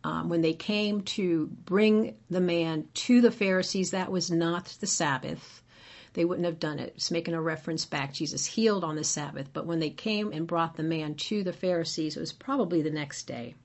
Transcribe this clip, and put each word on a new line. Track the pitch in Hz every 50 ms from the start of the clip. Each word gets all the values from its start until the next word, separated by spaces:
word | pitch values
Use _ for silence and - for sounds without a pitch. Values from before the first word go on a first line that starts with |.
| -
um, | 151 160 165 165 170
when | 170 165
they | 160 160 165
came | 165 - - 208 208 208 208 208 208
to | 190 - - - 190 180 165 160 156
bring | - - - - - 175 202 214 214 214 214 220 220 - - - -
the | 170 185
man | 180 180 170 170 165 165 160 156 151 - _
to | - - - 247 240
the | 240 233
Pharisees. | 233 - 208 190 185 185 185 - - 196 185 175
That | - 190 185 -
was | 190 180 160 -
not | 170 165 165 165 170 175 175 - - -
the | -
Sabbath. | 190 - - 170 147 135 131 143 143 147 139 - - - - _ _ - - - - - - - - _
They | 175 170
wouldn't | 175 180 170 175
have | 175 165 165
done | - 151 147
it. | 143 127 - -
It's | - - -
making | 170 170 165 175 170
a | 165
reference | 160 160 156 147 - 170 160 160 -
back. | - - 147 139 139 143
Jesus | - 165 147 - 147 -
healed | - - - 220 220 202 160 175
on | 156 151
the | 156 151
Sabbath, | - - 156 147 143 147 135 139 139 -
but | 156 160
when | 170 170 165
they | 160 151
came | - - - 214 214 208 214 180
and | 151 156 165
brought | 165 170 165 165 165 -
the | - 156
man | 160 165 160 156 151 151
to | - - - 214 208 190
the | 185 175
Pharisees, | - - 185 180 170 170 165 - - 156 156 147
it | -
was | 160 156 -
probably | - - - 269 277 208 170 175 165
the | 151 156
next | 147 151 147 143 - - -
day. | - 123 120 117 120 - -